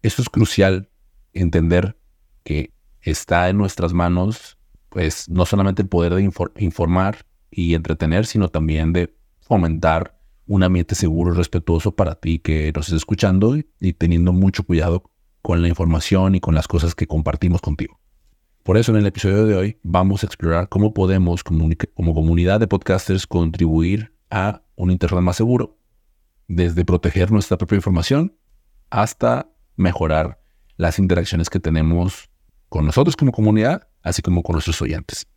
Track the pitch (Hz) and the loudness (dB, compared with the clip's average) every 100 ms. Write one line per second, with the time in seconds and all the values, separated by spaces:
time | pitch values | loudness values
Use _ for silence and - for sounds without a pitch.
0 | 117 - 123 - 110 - 95 95 98 _ | -2 -2 -4 0 0 4 2 2 -6 _
1 | _ _ _ 90 87 82 82 87 98 - | _ _ _ -2 0 2 2 2 0 -6
2 | _ _ _ _ - 76 65 _ _ _ | _ _ _ _ -6 -6 -6 _ _ _
3 | - 73 - 87 90 98 98 - 87 87 | -4 -4 0 0 2 0 -2 -2 -2 0
4 | 87 90 92 113 - _ _ - _ 92 | 0 0 -2 -4 -12 _ _ -20 _ -4
5 | 82 - - 90 90 104 98 95 95 87 | -4 -4 -6 -2 0 2 0 0 0 0
6 | 85 90 98 - 87 - 95 - 82 90 | 2 2 0 -2 -8 -4 -4 -2 0 0
7 | 95 107 _ _ _ - 85 82 80 78 | 0 -4 _ _ _ -4 0 0 -2 -2
8 | 80 85 110 110 95 82 80 78 80 87 | 0 0 0 0 0 0 0 0 0 0
9 | 87 _ _ _ _ 104 85 80 80 82 | -2 _ _ _ _ 0 0 0 0 0
10 | 85 _ _ _ - 101 90 90 85 98 | -4 _ _ _ -4 2 2 2 0 -2
11 | 90 80 87 85 87 87 80 82 101 - | 0 0 0 0 0 -4 0 0 0 -2
12 | 90 78 82 82 - 78 76 78 78 82 | -2 -2 -4 -4 0 -2 0 -4 -2 -4
13 | - 101 101 92 104 147 151 _ 92 85 | -2 -2 2 4 2 0 -4 _ -4 0
14 | 82 85 87 92 95 - - 82 85 87 | 0 2 2 4 2 0 -2 0 0 -2
15 | _ _ _ _ - 85 85 82 85 80 | _ _ _ _ -2 0 0 0 0 0
16 | - 98 95 95 - 78 - 85 82 - | 2 2 4 2 2 0 2 0 -2 -2
17 | 78 78 80 76 90 87 - 73 - _ | -4 -2 -2 -2 0 0 -2 -6 -6 _
18 | _ _ _ _ _ _ - 98 113 110 | _ _ _ _ _ _ 0 2 4 2
19 | 101 - 101 98 110 98 98 - 87 90 | 2 0 0 2 2 2 -2 -6 -2 0
20 | 95 95 - - 82 85 92 92 107 107 | 2 0 -4 -4 -2 0 -2 0 0 2
21 | 95 95 87 85 - 80 80 80 - - | 0 2 2 0 -2 0 0 -2 -6 -2
22 | 82 80 80 82 87 104 107 98 - 92 | -2 2 2 2 2 2 2 -2 0 -2
23 | - 95 - 87 82 82 85 80 82 104 | 0 -4 -2 -2 -2 0 0 2 0 -2
24 | 110 _ _ 104 98 - _ - 92 90 | -6 _ _ -4 -4 -6 _ -4 -2 0
25 | 87 90 90 90 117 123 - _ _ _ | 0 0 0 0 0 0 -2 _ _ _
26 | _ _ _ _ _ 85 87 82 85 90 | _ _ _ _ _ 0 0 0 0 0
27 | 80 82 92 110 98 92 90 101 92 87 | 0 0 2 2 0 -4 0 0 0 0
28 | 82 139 175 _ _ _ _ _ _ 117 | 0 0 0 _ _ _ _ _ _ -2
29 | 107 - 120 123 - _ _ - 92 85 | -2 0 -2 0 -4 _ _ -2 -2 0
30 | 82 78 78 - _ _ _ _ 82 80 | 0 0 -2 -6 _ _ _ _ -4 0
31 | 95 87 87 85 80 92 80 80 80 85 | 0 2 0 -2 -2 -2 -2 0 2 2
32 | 90 - - _ _ _ _ 80 76 92 | -2 -4 -20 _ _ _ _ -2 0 2
33 | 160 143 139 - 107 107 113 175 _ _ | 0 2 0 2 2 4 2 -2 _ _
34 | - 90 - 87 82 82 80 80 67 78 | -6 -4 0 -2 0 -4 -2 -4 -4 -6
35 | - - - | -10 -14 -16